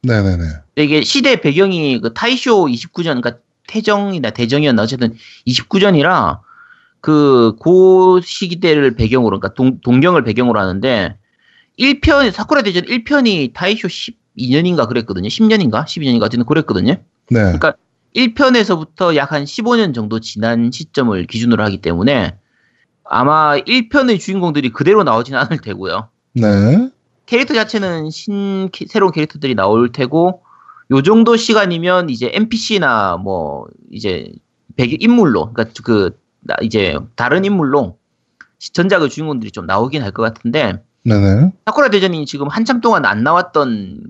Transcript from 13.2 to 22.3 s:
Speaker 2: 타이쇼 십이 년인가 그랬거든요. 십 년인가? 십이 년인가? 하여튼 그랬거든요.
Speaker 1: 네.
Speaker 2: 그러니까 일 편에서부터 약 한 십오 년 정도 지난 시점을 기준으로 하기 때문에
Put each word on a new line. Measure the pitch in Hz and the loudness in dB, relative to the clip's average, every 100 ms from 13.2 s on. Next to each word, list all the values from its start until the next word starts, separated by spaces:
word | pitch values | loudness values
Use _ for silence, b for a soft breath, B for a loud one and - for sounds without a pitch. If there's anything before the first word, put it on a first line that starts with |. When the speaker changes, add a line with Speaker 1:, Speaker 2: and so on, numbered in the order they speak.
| 240 185 131 | 2 0 -4
Speaker 2:
타이쇼 | - 180 220 185 | -4 -4 -2 -6
십이 | - - - _ - 127 | -8 -14 -16 _ -10 0
년인가 | 143 180 170 117 | 2 2 0 0
그랬거든요. | 120 113 92 98 | -2 -4 -6 -6
십 | - | 0
년인가? | 220 214 147 107 156 | 2 4 0 -2 -4
십이 | - 143 | -6 -2
년인가? | 117 | 0
하여튼 | 110 120 117 | 0 -2 0
그랬거든요. | 151 156 101 98 185 _ _ _ | -2 0 0 0 -2 _ _ _
Speaker 1:
네. | 120 | 2
Speaker 2:
그러니까 | 101 82 151 - _ _ _ | 2 2 0 -2 _ _ _
일 | - 247 | -2 -2
편에서부터 | 226 269 247 208 175 156 _ 180 151 | 2 2 4 2 -2 -4 _ 0 0
약 | 139 | 0
한 | 151 | -4
십오 | 143 - 226 240 | -6 -6 0 2
년 | 202 | 0
정도 | 120 107 113 | -2 -4 -6
지난 | 113 107 113 117 117 | -8 -4 -2 0 -2
시점을 | 127 160 - 123 95 90 | -4 -6 -2 -2 -2 -4
기준으로 | 113 120 110 | -2 0 2
하기 | 107 95 | 0 -2
때문에 | 87 85 110 139 85 | -4 0 0 0 -2